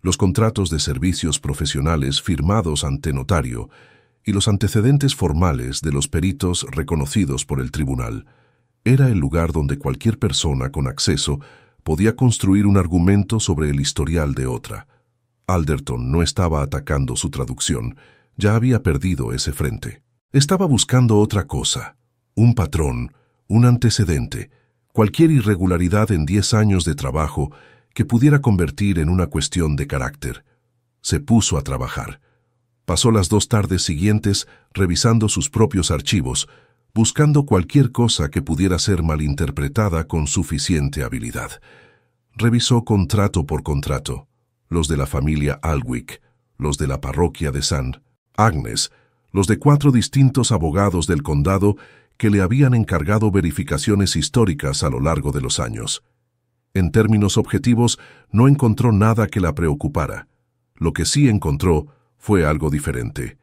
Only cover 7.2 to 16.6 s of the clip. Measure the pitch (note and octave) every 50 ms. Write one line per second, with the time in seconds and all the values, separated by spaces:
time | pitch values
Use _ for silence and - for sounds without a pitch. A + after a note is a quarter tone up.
7.2 | F#2 C#2 C2+ C2 - - D2 C2+ B1+ B1+ - D2+ D2+ C2 C2+ B1 A#1+ A1+ A1+ G#1+
8.2 | - _ _ _ _ _ _ _ _ _ _ _ _ A2 C3+ C3 C3+ B2+ A2+ F2+
9.2 | C#2+ C2+ D2+ E2+ E2 D#2+ D2 D#2+ D2 C2+ C#2+ C#2+ - C#2 C2 - - A2+ G#2+ -
10.2 | - F#2 C#2 - - E2 C#2 C2 B1+ C2 - D#2 C#2 B1+ C2 - - - F2 D2
11.2 | - D#2 C#2 C#2+ - - - - _ _ _ _ _ - D#2 D2 G2 A2 A2 -
12.2 | C3 B2 A2+ - - F#2+ F#2+ G#2 G2+ G2+ G2+ G2 F2 D#2+ E2 F2 E2+ F#2+ G2+ G2+
13.2 | G2 - A2+ A2 - - E2+ D2 D#2 D2 C#2+ C#2 C#2 - - - D2 C#2+ E2 E2+
14.2 | D2+ C#2+ C2 B1 C2 B1+ B1 A1+ - - G#1+ G#1 - _ _ _ _ _ _ _
15.2 | _ _ _ _ _ - F#2 F2+ D#2 C#2+ D2+ C2+ C#2+ - C2 A#1+ B1 B1+ C#2+ E2+
16.2 | E2+ - - - F#2 E2+ D#2 D2+